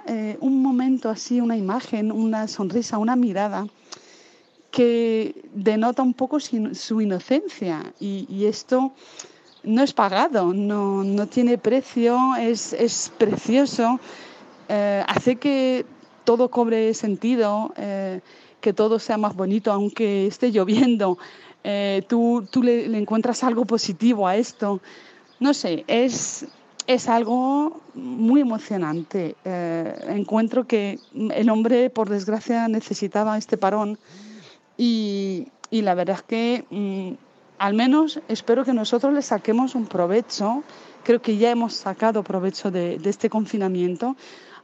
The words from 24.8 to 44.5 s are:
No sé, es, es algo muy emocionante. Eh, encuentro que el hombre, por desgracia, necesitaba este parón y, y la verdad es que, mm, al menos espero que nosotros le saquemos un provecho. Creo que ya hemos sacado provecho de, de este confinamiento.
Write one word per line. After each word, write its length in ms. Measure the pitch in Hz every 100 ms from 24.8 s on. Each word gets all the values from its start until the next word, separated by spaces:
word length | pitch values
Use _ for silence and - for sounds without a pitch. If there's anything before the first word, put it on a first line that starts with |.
| - - - - _ -
No 140 | 269
sé, 300 | 285 196 160 -
es, 580 | 233 254 226 - - - - _ - -
es 220 | 247 -
algo 720 | 233 226 247 262 285 302 330 -
muy 480 | 254 254 247 226 277
emocionante. 920 | 262 220 - 202 156 165 156 196 160 -
Eh, 520 | 185 180 170 165 165 - -
encuentro 580 | 202 190 220 220 247 240
que 340 | 220 202 190 - - 220 -
el 140 | 220
hombre, 400 | 220 226 240 254
por 200 | 240 208
desgracia, 580 | 202 190 214 - 233 233
necesitaba 680 | 220 - - 196 208 214 214
este 200 | - 214
parón 420 | 190 208 208 208 - 185 214 214 170 - _ -
y, 720 | 240 226 214 196 196 180 - - -
y 120 | 226
la 120 | 202 180
verdad 200 | 175 185
es 60 |
que, 420 | - 226 233 247 -
mm, 440 | 196 202 190 185 - _ _ _ -
al 140 | 202 214
menos 440 | 254 294 311 302 -
espero 360 | 220 - 233 254
que 80 |
nosotros 400 | 247 214 240 277
le 80 | 285
saquemos 540 | 269 208 - 226 254 247
un 100 | 214
provecho. 800 | 185 175 214 233 - 208 254 - - - -
Creo 180 | - 233
que 160 | 233 208
ya 140 | 233
hemos 220 | 240 233
sacado 500 | - 196 185 220 214
provecho 480 | 185 190 190 190 202
de, 260 | 180 175 156
de 120 | 185
este 200 | 202 226
confinamiento. 840 | 220 202 220 190 180 180 180 240 269 - - -